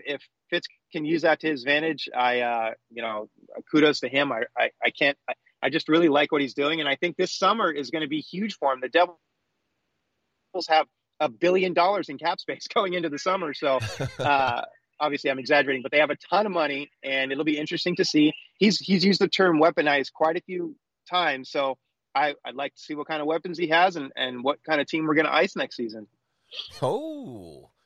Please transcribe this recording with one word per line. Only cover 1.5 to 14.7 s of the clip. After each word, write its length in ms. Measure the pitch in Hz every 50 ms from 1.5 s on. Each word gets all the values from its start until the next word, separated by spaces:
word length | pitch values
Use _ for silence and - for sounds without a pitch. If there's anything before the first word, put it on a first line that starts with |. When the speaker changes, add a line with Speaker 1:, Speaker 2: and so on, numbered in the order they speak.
| 156 127 120
Speaker 1:
advantage, 460 | 139 143 151 156 160 151 131 - - -
I, 240 | 123 123 123 123 123
uh, 300 | 120 120 117 117 113 113 117 - _ _
you 120 | 117 117 117
know, 260 | 113 107 104 107 - _ _ _ - - - - _
kudos 300 | - 151 151 151 139 -
to 80 | - 123
him. 220 | 131 139 143 139
I, 140 | 123 113 120 - -
I, 140 | 120 117 120 - - 120
I 80 | 123
can't, 280 | - - 151 143 143 _ _ -
I, 60 | 127 _ _ _ _ - -
I 60 | 135
just 220 | 135 160 - -
really 180 | 156 165 175 160
like 240 | 139 147 151 - 160
what 80 | 147
he's 140 | 139 127 -
doing. 260 | 143 139 147 160 160
And 80 | 147 143
I 80 | 135
think 220 | - 175 175 156 -
this 180 | 180 170 -
summer 340 | - 190 190 214 233 208 170
is 200 | 147 143 139 117
gonna 180 | 156 160 156 135
be 120 | 156 151
huge 360 | - - - 180 214 214 190
for 160 | - 151 139 131
him. 80 | 127
The 80 | 127 127
Devils 300 | - 165 180 175 170 _ _ _ _ _ _ _ _ _ _ _ _ _ _ _ _ _ _ _ _ _ _ _ _ _ _ _ - 185 160 -
have 160 | 160 156 147 - _ _ _ _ _ -
a 80 | 151 147
billion 460 | 113 - 165 175 185 190 185 185 165
dollars 340 | 170 175 185 208 190 151 -
in 80 | 143
cap 240 | 127 156 170 190 -
space 260 | - - 135 - - -
<laughs> 60 | -
going 200 | 233 202 185 180
into 160 | 180 170 160
the 80 | 143 143
summer. 340 | - 190 185 190 175 151 131
So, 260 | - 156 143 131 127 113 107 - -
Speaker 2:
<laughs> 180 | 139 127 - -
Speaker 1:
uh, 440 | 135 147 143 135 135 127 120 120 - -